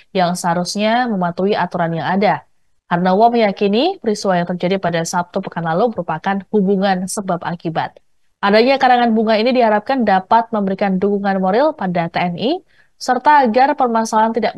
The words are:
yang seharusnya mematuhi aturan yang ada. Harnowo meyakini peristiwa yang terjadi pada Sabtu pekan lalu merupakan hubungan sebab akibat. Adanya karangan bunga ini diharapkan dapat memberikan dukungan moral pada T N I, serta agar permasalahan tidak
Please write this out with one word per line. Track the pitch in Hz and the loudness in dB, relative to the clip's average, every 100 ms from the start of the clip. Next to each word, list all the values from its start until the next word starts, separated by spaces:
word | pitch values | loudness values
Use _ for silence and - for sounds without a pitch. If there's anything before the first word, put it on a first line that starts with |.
| _ | _
yang | 190 175 | -2 0
seharusnya | 180 180 175 180 202 214 233 247 | 0 -2 -2 -2 -2 0 0 0
mematuhi | 196 175 170 190 | -2 -4 -2 -2
aturan | 208 175 180 165 | -2 -2 -2 -4
yang | 165 143 | -4 -2
ada. | 190 202 147 - _ _ _ - | 0 0 0 -6 _ _ _ -6
Harnowo | 175 185 185 233 | -2 2 4 4
meyakini | 240 214 196 202 208 330 392 | 4 0 0 0 2 0 -2
peristiwa | 226 208 202 180 | -4 -4 0 0
yang | |
terjadi | 175 180 175 190 | 0 -2 -2 -2
pada | 175 165 | -2 -2
Sabtu | 165 180 175 196 | -2 -4 -4 -6
pekan | - - | -6 -8
lalu | 165 165 240 220 | -4 0 0 -2
merupakan | 175 160 196 196 - | -6 -6 -4 -4 -2
hubungan | 214 190 196 196 185 185 | 0 2 2 0 -2 -4
sebab | 220 190 170 | -8 -4 -6
akibat. | - 170 170 160 131 - _ _ _ - | -4 -8 -6 -4 -6 -8 _ _ _ -6
Adanya | 202 208 240 269 | 2 4 4 2
karangan | 262 247 240 220 | 4 4 2 0
bunga | 220 214 | 0 2
ini | 233 254 | 2 2
diharapkan | 226 208 - 269 | 2 2 0 -2
dapat | 214 190 - 226 233 | 2 0 2 0 2
memberikan | 214 196 196 202 185 | -2 -2 -2 -2 0
dukungan | 202 202 196 196 | 0 -2 -2 -2
moral | 185 214 302 | 0 2 0
pada | 302 190 175 170 | -2 -4 -4 -4
T | 160 | -2
N | 180 165 | -4 -4
I, | 226 359 _ _ _ _ | -4 -4 _ _ _ _
serta | - 247 294 294 254 | -2 0 4 4 4
agar | 233 277 285 | 4 2 2
permasalahan | 254 226 226 220 226 226 | 0 0 0 2 2 0
tidak | 214 | -2